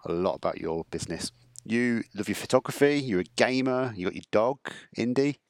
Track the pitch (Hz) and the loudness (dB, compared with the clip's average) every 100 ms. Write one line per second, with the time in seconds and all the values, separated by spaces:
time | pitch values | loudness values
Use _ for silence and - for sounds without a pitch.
0 | - 85 92 69 90 - 80 82 82 85 | -4 0 0 0 -2 -2 -4 -4 -6 -8
1 | - 139 - - _ - - 117 120 117 | -6 -8 -8 -12 _ -16 -4 0 2 0
2 | - 98 104 104 - 127 - - 143 147 | -4 -6 -4 -4 2 2 2 4 4 4
3 | 131 92 90 - 117 131 131 127 127 104 | 0 -2 -2 2 4 4 0 0 -2 -2
4 | 90 82 - 110 117 139 - - - - | -4 -6 -2 2 2 -2 -10 -16 -10 -4
5 | 117 127 139 139 | 0 2 0 -2